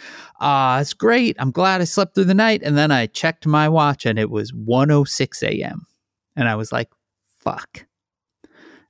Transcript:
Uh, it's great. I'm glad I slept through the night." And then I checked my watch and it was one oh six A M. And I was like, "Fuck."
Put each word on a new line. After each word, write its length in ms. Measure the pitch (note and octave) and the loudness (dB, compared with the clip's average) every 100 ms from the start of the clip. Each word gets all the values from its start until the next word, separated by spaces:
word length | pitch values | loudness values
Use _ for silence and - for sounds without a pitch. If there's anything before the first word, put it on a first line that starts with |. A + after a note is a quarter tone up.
| - - - - | -20 -20 -20 -6
Uh, 400 | C#3+ C#3 C3 C3 | 0 2 2 0
it's 120 | C#3+ | -2
great. 420 | - A3 A#3+ A#3 - | -2 2 2 2 -2
I'm 120 | C3 | -2
glad 300 | E3+ F#3 F#3 | 0 0 0
I 40 | E3+ | 0
slept 300 | - G3 G3 | -2 -2 0
through 80 | F#3 | 2
the 80 | |
night." 280 | F#3+ A3 A3 | 4 4 2
And 140 | D3 D3 | 0 2
then 140 | D3+ | 2
I 160 | C3 A2+ | 2 0
checked 380 | - D#3+ - D#3 | -2 -4 -2 0
my 220 | D3+ D3+ | 2 4
watch 360 | D#3+ D3 C#3 B2 | 2 2 0 -2
and 120 | A2 | -2
it 120 | G#2+ | -2
was 240 | G#2+ G#2 | -2 -6
one 360 | A#2 A2 B2 D3 | -6 0 2 4
oh 140 | D3 | 2
six 400 | C3+ - - - | 2 -2 -6 -4
A 180 | - - | -4 -4
M. 220 | - - - _ _ _ _ - | -8 -12 -18 _ _ _ _ -2
And 120 | A#2 | -2
I 80 | G#2+ | -2
was 160 | A2 | -4
like, 180 | B2 A#2 _ _ _ _ _ | -6 -8 _ _ _ _ _
"Fuck." 460 | - - - - - _ _ _ _ _ _ _ - - _ | -8 -8 -12 -20 -20 _ _ _ _ _ _ _ -20 -20 _